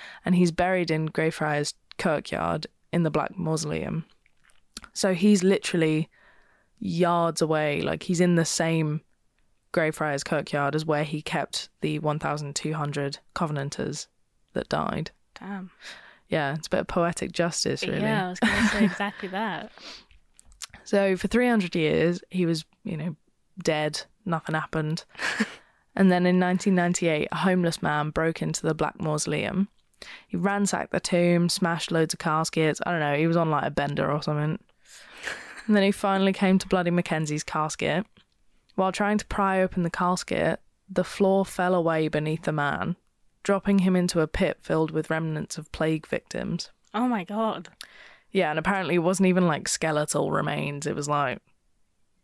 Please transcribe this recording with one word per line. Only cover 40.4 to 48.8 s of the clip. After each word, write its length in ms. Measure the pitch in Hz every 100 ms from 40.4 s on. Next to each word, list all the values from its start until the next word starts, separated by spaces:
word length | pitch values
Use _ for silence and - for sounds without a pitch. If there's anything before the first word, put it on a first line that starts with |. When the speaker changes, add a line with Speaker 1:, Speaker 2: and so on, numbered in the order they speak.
| 160 - _ _ -
Speaker 1:
the 140 | 185
floor 400 | 180 - 196 196 190
fell 300 | - 180 185
away 320 | 165 160 156
beneath 360 | 151 151 160
the 100 | -
man, 420 | 156 143 143 120 180 _ _ _ _
dropping 360 | - 196 - 202
him 180 | 185 180
into 240 | 180 170
a 60 | 156
pit 320 | - 180 -
filled 300 | - 160 160
with 180 | 160 156
remnants 480 | 160 160 156 151 -
of 120 | 151
plague 340 | - 160 156 -
victims. 640 | - - - - 170 - _ _
Speaker 2:
Oh 120 | 214 247
my 160 | 226 -
God. 420 | 208 220 - - - - - - - _
Speaker 1:
Yeah, 180 | 185 160
and 80 | 156
apparently 380 | 170 196